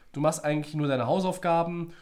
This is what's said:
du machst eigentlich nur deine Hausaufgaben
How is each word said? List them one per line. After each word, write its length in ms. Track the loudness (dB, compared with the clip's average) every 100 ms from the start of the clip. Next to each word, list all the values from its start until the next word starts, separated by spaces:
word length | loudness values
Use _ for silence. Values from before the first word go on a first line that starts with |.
| -12
du 80 | 0
machst 240 | 0 2
eigentlich 300 | 0 -2 -2
nur 120 | -2 0
deine 200 | 2 2
Hausaufgaben 840 | 2 0 -2 0 2 0 -4 -8 -12